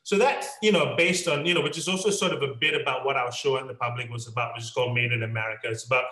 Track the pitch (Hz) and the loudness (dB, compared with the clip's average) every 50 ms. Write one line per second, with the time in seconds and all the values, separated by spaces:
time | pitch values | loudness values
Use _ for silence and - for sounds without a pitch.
0 | _ - 202 196 240 277 - - - - - - 220 214 196 165 147 139 - 170 | _ 0 2 4 4 4 2 0 -4 -8 -6 2 4 4 6 6 4 2 2 2
1 | 170 185 180 180 - 170 147 143 151 175 175 - - 151 - 165 160 175 190 185 | 2 4 2 2 0 0 0 0 2 2 2 2 2 0 -2 -4 -2 -2 -2 0
2 | - 208 196 - 190 180 156 135 143 131 120 117 151 156 151 147 - 139 131 131 | 0 0 0 2 0 0 0 0 -2 -4 -2 0 0 0 0 0 0 0 -2 0
3 | 131 135 135 131 131 123 - - - 139 131 131 135 131 120 - 127 120 117 127 | 0 0 0 0 0 -2 -4 -2 0 2 2 2 -2 -6 -6 -4 -4 -4 -2 -4
4 | 123 113 120 117 113 117 110 123 120 113 - 117 117 - - 131 123 123 120 120 | -6 -8 -8 -10 -10 -6 -4 -4 -4 -2 -4 -8 -10 -4 -2 0 0 2 2 0
5 | 120 120 120 113 113 110 113 113 110 110 110 - - 117 110 110 - 120 131 127 | 0 0 0 -2 -2 -2 -4 -4 -4 -4 -6 -6 -6 -6 -6 -6 -2 0 0 0
6 | 123 - | 0 -2